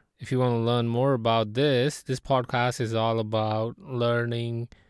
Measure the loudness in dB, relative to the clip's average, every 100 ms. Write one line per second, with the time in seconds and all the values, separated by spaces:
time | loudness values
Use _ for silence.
0 | _ -16 -4 0 2 2 2 2 2 2
1 | 2 2 2 2 2 0 2 2 0 -2
2 | -8 -6 0 -2 0 0 0 0 -2 0
3 | 0 0 0 -2 0 -2 -4 -8 -8 -2
4 | 0 0 -2 -4 -4 -6 -8 -14